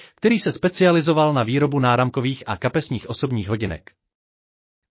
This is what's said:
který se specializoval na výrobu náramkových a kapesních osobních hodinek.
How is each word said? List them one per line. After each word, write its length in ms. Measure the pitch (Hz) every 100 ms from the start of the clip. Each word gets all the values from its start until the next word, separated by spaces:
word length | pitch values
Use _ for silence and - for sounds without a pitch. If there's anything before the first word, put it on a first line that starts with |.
| - _
který 240 | 220 226
se 120 | -
specializoval 840 | - 180 - 185 170 156 156 151
na 100 | 143
výrobu 360 | 113 139 143 139
náramkových 640 | 127 120 127 123 123 135 -
a 120 | 110
kapesních 520 | 127 160 - 117 -
osobních 380 | 113 139 120 95
hodinek. 420 | 110 104 80 - _ _ _ _ _ _ _ _ _ _